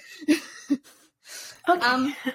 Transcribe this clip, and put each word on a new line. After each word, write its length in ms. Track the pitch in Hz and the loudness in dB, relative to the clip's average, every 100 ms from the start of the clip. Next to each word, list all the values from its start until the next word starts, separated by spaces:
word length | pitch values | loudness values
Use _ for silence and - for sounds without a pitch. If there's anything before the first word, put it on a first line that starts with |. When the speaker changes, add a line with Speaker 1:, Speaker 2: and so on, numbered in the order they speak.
| - - 294 | -4 -4 2
Speaker 1:
<laughs> 500 | 320 - - - 285 - - _ _ - - - - - | 2 0 -10 -4 -4 -4 -20 _ _ -18 -16 -16 -4 0
Speaker 2:
Okay. 160 | 359 240 | 2 4
Speaker 1:
Um, 300 | 254 269 - 262 | 2 0 -2 -6